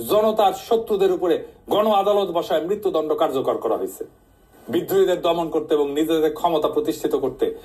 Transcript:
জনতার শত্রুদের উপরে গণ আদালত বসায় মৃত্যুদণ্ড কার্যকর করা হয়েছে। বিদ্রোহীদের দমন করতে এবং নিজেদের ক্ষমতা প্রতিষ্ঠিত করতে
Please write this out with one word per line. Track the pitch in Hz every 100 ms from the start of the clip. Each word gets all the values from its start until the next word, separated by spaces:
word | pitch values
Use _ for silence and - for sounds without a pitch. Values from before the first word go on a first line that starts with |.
| 117
জনতার | 208 220 214 196
শত্রুদের | 185 - 226 226 202 190
উপরে | 175 175 156 - - -
গণ | 196 220
আদালত | 202 196 202 185
বসায় | 170 160 160 165
মৃত্যুদণ্ড | 202 190 160 156
কার্যকর | 151 156 135 127 110
করা | 117 110
হয়েছে। | 95 - - _ _ _ _ - -
বিদ্রোহীদের | 165 170 190 180 175
দমন | 175 170 165
করতে | 160 -
এবং | 151 143
নিজেদের | 143 160 160 151
ক্ষমতা | 151 175 160 151
প্রতিষ্ঠিত | 151 151 156 -
করতে | 139 131 - 110 -